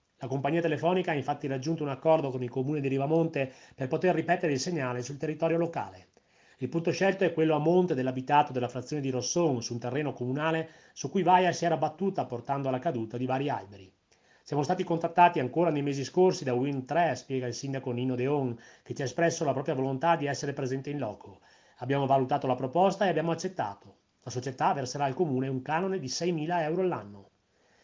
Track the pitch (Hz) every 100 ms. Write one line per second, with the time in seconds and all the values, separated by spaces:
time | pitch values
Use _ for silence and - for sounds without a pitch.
0 | _ - 123 139 139 165 165 139 165 185
1 | 180 147 131 143 139 135 139 160 147 127
2 | 160 160 143 127 123 135 131 151 135 135
3 | 139 165 165 143 131 - - - 131 160
4 | 180 165 156 175 165 135 180 170 127 123
5 | 123 143 151 151 165 165 170 151 98 -
6 | - _ _ _ _ - 127 165 165 -
7 | 190 190 180 170 160 151 156 180 180 131
8 | 131 127 131 147 147 127 120 127 127 151
9 | 135 127 123 175 165 123 - 120 120 135
10 | 147 - 123 139 160 160 160 - - -
11 | - 202 175 185 180 - 170 156 156 -
12 | 196 190 123 120 - 139 131 127 131 123
13 | 110 123 127 131 143 113 98 95 92 _
14 | _ _ _ _ - 143 139 180 175 165
15 | 165 - 175 156 127 - 175 147 143 139
16 | 127 180 185 - 135 123 143 139 127 151
17 | 165 123 - 135 127 117 139 135 131 120
18 | 127 123 131 147 127 113 - - - 123
19 | 131 - 170 165 156 160 135 135 135 131
20 | 165 165 143 135 143 139 131 135 139 143
21 | 113 98 101 92 _ _ _ - 123 139
22 | 135 135 127 143 135 127 131 170 190 185
23 | 196 156 165 165 185 - 107 101 101 -
24 | _ _ - 127 135 127 165 147 127 143
25 | 139 131 170 127 131 131 127 156 190 190
26 | 131 - 170 160 156 175 151 175 185 131
27 | 101 101 95 _ _ _ _ _